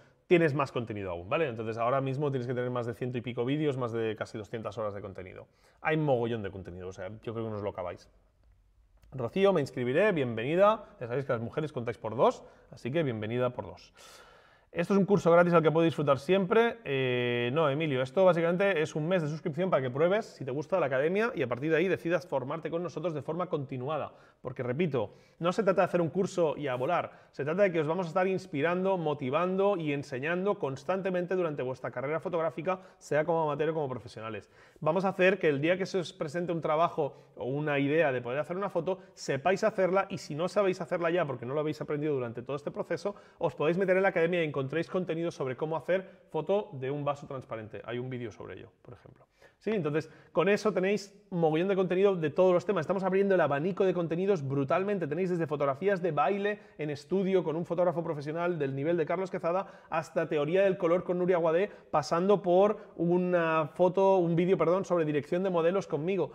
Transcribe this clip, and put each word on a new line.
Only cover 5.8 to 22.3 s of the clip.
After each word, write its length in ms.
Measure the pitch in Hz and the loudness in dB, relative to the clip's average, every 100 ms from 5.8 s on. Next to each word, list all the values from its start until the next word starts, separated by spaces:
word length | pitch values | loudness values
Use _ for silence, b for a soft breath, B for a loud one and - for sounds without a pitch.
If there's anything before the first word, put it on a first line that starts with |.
Hay 160 | - 156 | -2 0
mogollón 460 | 151 127 117 117 | 2 2 0 -2
de 80 | 98 | -6
contenido, 380 | 95 90 90 92 | -8 -12 -12 -12
o 40 | |
sea, 160 | 92 95 110 | -10 -12 -10
yo 100 | 120 | -10
creo 140 | 113 113 | -6 -6
que 40 | |
no 60 | 107 | -4
os 60 | |
lo 80 | 101 | -6
acabáis. 400 | 92 90 95 - _ _ _ _ _ _ _ _ _ - | -6 -8 -8 -16 _ _ _ _ _ _ _ _ _ -16
Rocío, 400 | 131 117 185 196 | -8 -6 2 4
me 80 | 180 | 4
inscribiré, 520 | 135 - 123 139 214 | 0 -2 0 2 2
bienvenida. 720 | 170 127 110 120 170 202 220 - - | 2 -2 -2 -2 4 4 4 -4 -14
Ya 60 | 117 | -8
sabéis 180 | 127 | -6
que 80 | 135 | -4
las 80 | 120 | -4
mujeres 320 | 113 - 156 | -4 -6 -6
contáis 240 | - 117 113 | -6 -6 -6
por 180 | 110 110 | -6 2
dos, 280 | 202 247 - B B | 2 2 -10 B B
así 200 | - 120 | -12 -4
que 120 | 160 | -2
bienvenida 480 | 147 113 104 120 123 | -2 -2 -4 -2 -2
por 140 | 123 | -4
dos. 300 | 98 87 - B B B B B B B B | -12 -12 -20 B B B B B B B B
Esto 200 | 165 175 | -4 2
es 60 | 202 | 2
un 80 | 190 | 4
curso 240 | 202 175 | 4 6
gratis 220 | 170 175 | 6 8
al 100 | 170 | 6
que 80 | 156 | 6
puedo 140 | 156 | 4
disfrutar 340 | 165 - 143 135 | 2 2 2 2
siempre. 600 | - 190 180 220 233 233 | 4 2 4 4 2 0
Eh, 680 | - 135 131 123 123 120 120 | -4 -2 0 0 0 0 0
no, 180 | 139 156 | 2 2
Emilio, 320 | 139 160 127 | 2 0 -2
esto 220 | 131 190 | 0 4
básicamente 580 | 185 170 165 175 202 175 | 4 6 2 2 2 2
es 140 | 156 160 | -2 -2
un 100 | 151 | 0
mes 160 | 185 | 0
de 60 | 151 | 0
suscripción 420 | 156 180 143 185 | -4 -6 -2 0
para 100 | 160 | 0
que 80 | 131 | 0
pruebes 380 | 127 170 202 220 | 0 2 2 -2
si 180 | - | -10
te 60 | 135 | -6
gusta 300 | 131 147 185 | -6 -2 0
la 60 | 143 | 0
academia 440 | 131 151 196 226 | 2 0 0 -2
y 100 | 175 | -2
a 40 | 123 | -4
partir 240 | 120 151 | -2 0
de 60 | 156 | 2
ahí 100 | 185 | 2
decidas 400 | 175 165 170 | 0 0 -2
formarte 440 | - | -2